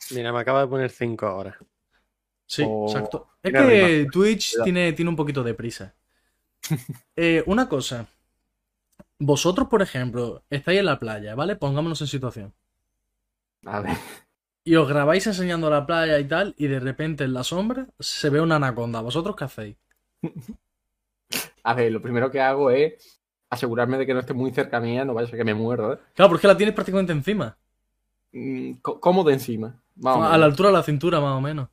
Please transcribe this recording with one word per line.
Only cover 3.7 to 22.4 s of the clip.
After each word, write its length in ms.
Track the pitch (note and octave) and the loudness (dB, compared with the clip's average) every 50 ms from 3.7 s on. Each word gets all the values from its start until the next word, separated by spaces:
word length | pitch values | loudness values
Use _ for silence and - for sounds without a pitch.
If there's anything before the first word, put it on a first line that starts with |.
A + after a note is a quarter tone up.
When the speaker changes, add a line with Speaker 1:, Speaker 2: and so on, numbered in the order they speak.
| A3+ G3+ F#3 | 8 8 8
Speaker 3:
arriba. 260 | F3 D#3+ D3+ C#3+ C#3 | 6 4 4 2 2
Speaker 2:
Twitch 400 | - F3+ G3+ G#3+ A3+ - - - | 2 2 4 4 2 0 -2 -2
Speaker 3:
Cuidado. 140 | A3+ A#3 A3+ | -2 0 0
Speaker 2:
tiene, 280 | F#3+ F3+ F3+ F3 E3+ | 0 2 2 0 0
tiene 160 | D#3 E3 E3+ E3+ | 0 -2 -2 -2
un 60 | E3 | -2
poquito 280 | D3+ D3+ D3 C#3 C#3 A#2+ | -2 -4 -2 -2 -2 -4
de 100 | A#2 A2 | -4 -4
prisa. 400 | - A2+ A#2 - - G2 G2 _ _ _ _ _ _ _ _ _ _ _ _ _ _ | -6 -8 -10 -10 -12 -14 -16 _ _ _ _ _ _ _ _ _ _ _ _ _ _
Speaker 3:
<laughs> 520 | - - D#3 A#2+ - - D3 - _ _ _ | -6 -4 -4 -4 -4 -12 -16 -16 _ _ _
Speaker 2:
Eh, 280 | E3 E3+ E3+ E3 D#3+ - | -2 0 2 2 2 2
una 220 | - G3 B3 B3+ - | 2 0 0 0 0
cosa. 380 | D#3+ C3 B2 - B2+ A#2 G#2+ - _ _ _ _ _ _ _ _ _ _ _ _ _ _ _ _ _ - - _ _ _ | -2 -4 -4 -6 -8 -8 -10 -14 _ _ _ _ _ _ _ _ _ _ _ _ _ _ _ _ _ -20 -20 _ _ _
Vosotros, 480 | D3+ C#3 C#3+ B2+ - E3+ F#3 C4+ C4 - | 0 2 2 2 2 0 0 0 0 2
por 140 | A#3 G#3 | 2 0
ejemplo, 600 | F#3+ - - C3 B2+ B2 G#2+ B2 A#2+ A2+ - - _ _ | 0 0 -2 -6 -6 -4 -4 -4 -6 -6 -8 -12 _ _
estáis 300 | C#3+ C#3+ - E3 F3+ G3+ | -8 -6 -2 0 0 2
en 60 | G3+ | 2
la 120 | E3+ C3+ - | 0 -2 -2
playa, 360 | A#2+ A2+ A2 G#2 G#2 G#2 A2 | -4 -8 -8 -10 -10 -10 -6
¿vale? 180 | C3 D#3 F#3+ G#3 | -6 -4 -4 -4
Pongámonos 440 | - D3 C#3 C#3 D3 D#3+ E3 D#3+ - | -4 -4 -2 -2 -2 -2 -4 -4 -6
en 60 | D#3 C3+ | -6 -6
situación. 440 | - C3+ B2+ A#2+ - A2+ G2 G2 - _ _ _ _ _ _ _ _ _ _ _ _ _ _ _ _ _ _ _ _ _ _ | -6 -6 -6 -8 -8 -10 -14 -16 -18 _ _ _ _ _ _ _ _ _ _ _ _ _ _ _ _ _ _ _ _ _ _
Speaker 3:
A 140 | G2 G#2 G#2 | -6 -6 -4
ver. 160 | G2+ - E2+ - - - - - _ _ _ _ _ _ _ _ _ | -4 -4 -6 -6 -8 -14 -20 -20 _ _ _ _ _ _ _ _ _
Speaker 2:
Y 100 | E3 E3 | 4 4
os 120 | D#3+ D3 C3 | 4 4 4
grabáis 380 | C#3+ D3 C#3+ D3+ E3+ G3 F#3+ | 2 2 2 2 2 2 0
enseñando 440 | A3+ G3 F3+ F3+ F3 E3+ E3 D#3+ D3+ | -2 -2 -2 -2 -2 -2 0 0 2
la 160 | D3+ D3 C#3 | 2 2 0
playa 320 | E3 E3+ E3 D#3+ D#3+ D3+ C#3+ | 0 0 0 2 2 2 2
y 60 | C#3+ | 2
tal, 280 | C#3 D#3+ E3+ G#3 G3 - - | 0 -2 -2 -2 -4 -4 -4
y 80 | D3 | -2
de 140 | C#3 C3+ C3 | -2 -2 -2
repente 440 | A#2+ C3+ C3 - D3+ D#3+ D#3 C#3 C#3+ | -4 -6 -4 -4 -4 -6 -4 -4 -4
en 80 | C3 B2+ | -4 -2
la 100 | B2 B2+ | -4 -4
sombra 420 | - E3+ F3+ G#3 A3 B3+ C4 C4 - _ - | -4 -4 -2 -2 -2 -4 -6 -8 -12 _ -10
se 300 | - - - - - D3 | -8 -8 -6 -2 0 2
ve 100 | C#3 D3+ | 2 2
una 160 | E3 E3 D#3+ | 2 2 2
anaconda. 440 | D3+ C#3 C3 A2+ A#2+ A#2 A#2 A#2 A2+ | 2 2 0 -2 -4 -6 -4 -6 -6
¿Vosotros 360 | A2+ B2 A#2+ E3 E3 C#3+ C3 | -6 -4 -4 -4 -4 -4 -8
qué 80 | - C#3+ | -8 -10
hacéis? 320 | B2+ - - G#2+ G#2 G#2 _ _ _ _ _ _ _ _ _ | -10 -10 -12 -14 -14 -16 _ _ _ _ _ _ _ _ _
Speaker 3:
<laughs> 360 | - D#3+ - D#3+ - - A3 - _ _ _ _ _ _ _ _ _ _ _ _ _ _ - - - - _ _ | -10 -10 -10 -12 -16 -16 -20 -20 _ _ _ _ _ _ _ _ _ _ _ _ _ _ -8 -8 -8 -10 _ _
A 120 | - A2+ A#2 | -4 -2 0
ver, 180 | B2 A#2 A2+ | 2 0 0
lo 80 | A2 G#2 | 0 -2
primero 280 | F#2+ A#2+ A#2+ A#2+ B2+ C3 | -4 -2 0 0 0 0
que 100 | C3 C#3 | 0 2